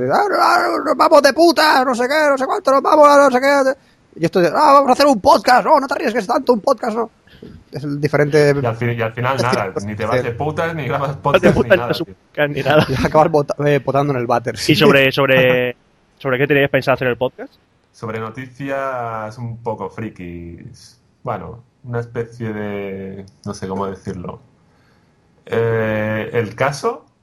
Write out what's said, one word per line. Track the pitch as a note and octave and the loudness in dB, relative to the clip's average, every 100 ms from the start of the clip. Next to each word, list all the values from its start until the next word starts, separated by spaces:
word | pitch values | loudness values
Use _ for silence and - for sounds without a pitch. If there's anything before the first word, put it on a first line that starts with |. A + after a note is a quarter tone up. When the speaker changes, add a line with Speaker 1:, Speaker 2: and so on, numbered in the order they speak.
| B2+ | 0
Speaker 1:
"Ah, | F3 G4+ E4+ | 0 0 0
ah, | - F4 F4 E4+ C#4 | 2 2 0 -2 -2
nos | D4+ | 0
vamos | D#4+ D#4 | 4 4
de | C#4 | 4
puta, | C4 E4+ D#4+ D#4 D4+ | 4 4 4 2 2
no | C4 A#3 | 0 -2
sé | B3 | -2
qué, | D4+ D4+ | 0 2
no | C4+ | 0
sé | C4+ | -2
cuánto, | G#4+ - | -2 0
nos | C4+ | 0
vamos | C#4+ D4+ D4 | 4 6 6
a | C#4+ | 8
no | C#4 | 6
sé | B3 | 4
qué". | C4+ C#4+ C4 C4+ _ _ _ - | 2 2 2 -2 _ _ _ -4
Y | E3 | -2
esto | - | 2
de, | E3+ | 2
"Ah, | D3 D4+ | 4 6
vamos | C#4 C#4 | 6 6
a | |
hacer | B3 D4 | 4 4
un | A#3+ | 4
podcast, | B3+ - - B3 G3+ | 4 4 4 4 4
no, | D4+ | 2
no | C4+ | 2
te | - | -4
arriesgues | D#4 A3+ F#3 | -4 -4 -2
tanto, | D#4 C4 | -2 0
un | B3 | 0
podcast, | A3+ C#4 F#4 A3 | 0 -2 -2 -6
no". | - _ _ - - - _ | -6 _ _ -20 -20 -20 _
Es | - | -12
el | D3 C#3+ | -8 -4
diferente | C#3+ C#3+ D3 D3+ D3 C#3+ | -2 0 2 4 4 2
Speaker 2:
Y | B2 | 0
al | A#2 | -2
fin-, | A#2+ | -2
y | A#2 | -2
al | A2 | -4
final | A2+ A#2+ C3+ | -2 -2 0
Speaker 1:
es | |
Speaker 2:
nada, | B2 B2+ | 0 -2
Speaker 1:
cierto, | G2 F#2 G2+ | -4 -6 -8
Speaker 2:
ni | G#2 | -6
te | |
Speaker 1:
es | A2 | -4
Speaker 2:
vas | B2 | -2
de | |
Speaker 1:
cierto. | B2 A#2 | -4 -6
Speaker 2:
putas, | D3 D#3 E3 E3 | -6 -4 -4 -6
ni | C3 | -6
grabas | C#3 C#3 | -4 -4
Speaker 3:
No | C#3+ | -4
te | |
Speaker 2:
podcast, | C#3+ F#3 - | 0 2 4
ni | - | 2
Speaker 3:
putas, | A3 F#3+ | 2 2
Speaker 2:
nada, | A#2+ | 0
Speaker 3:
no | |
es | D#3 | -6
un | E3+ | -8
Speaker 2:
tío. | F#3+ | -14
Speaker 3:
podcast | _ - D3 D3 | _ -4 -4 -2
ni | |
nada. | C3+ D3+ D3 | 0 2 2
Speaker 1:
Y | C3 D#3 | 0 0
acabas | D#3 D#3+ | 2 2
bota-, | D#3 C#3+ - D3 | 2 -2 -2 0
eh, | C#3+ | 0
potando | B2+ C3+ C#3+ | 0 -2 0
en | C3 | -2
el | A#2+ | -2
váter, | A#2+ A#2+ A2 | -2 -4 -4
Speaker 3:
¿Y | |
Speaker 1:
sí. | - D3+ | 0 4
Speaker 3:
sobre, | D3 C#3 C3+ | 4 4 4
sobre, | C3+ C3+ C3 B2+ B2+ B2 B2 _ _ | 2 2 4 4 2 -2 -6 _ _
<laughs> | _ _ | _ _
sobre | C#3 B2+ | -4 -2
qué | C#3 | 0
tenías | C#3+ C#3 | 2 2
pensado | C#3 B2+ B2+ | 0 0 -2
hacer | B2+ | -2
el | A#2+ | -2
podcast? | C3 - A#3+ _ _ _ _ | -4 -6 -18 _ _ _ _
Speaker 2:
Sobre | _ A2+ A2 | _ -10 -10
noticias | A2 A2 C3 B2 C#3 C#3 C3+ C3 A#2 A2+ G#2+ A#2 | -10 -12 -16 -12 -8 -6 -6 -6 -8 -8 -10 -10
un | A#2+ A#2 | -12 -10
poco | A#2 G#2 G2 | -8 -8 -10
frikis. | - G#2+ - F2 F2 E2+ E2+ - - - _ _ _ | -10 -12 -12 -14 -14 -16 -18 -20 -20 -20 _ _ _
Bueno, | B2+ G#2 E2+ D#2 - _ B2 | -10 -10 -10 -18 -20 _ -10
una | A#2+ | -8
especie | A#2 A#2+ A#2 - A2 | -8 -8 -10 -10 -10
de, | G#2 G#2 G2+ G2 F#2+ F#2+ G2 G2 _ G#2 | -8 -8 -8 -10 -10 -12 -14 -18 _ -14
no | G2+ | -10
sé | F#2+ | -8
cómo | F#2+ G2 | -8 -8
decirlo. | G2 - F#2 F2 - _ _ _ _ _ _ _ _ _ _ - | -10 -12 -12 -12 -16 _ _ _ _ _ _ _ _ _ _ -6
Eh, | A2+ A2+ A2+ A2 G#2+ G#2+ A2 - | -2 0 0 -2 -2 -4 -4 -4
El | A#2+ G#2+ - | -4 -4 -2
Caso, | C3+ D3 A#3 C4+ _ _ | -4 -2 -6 -6 _ _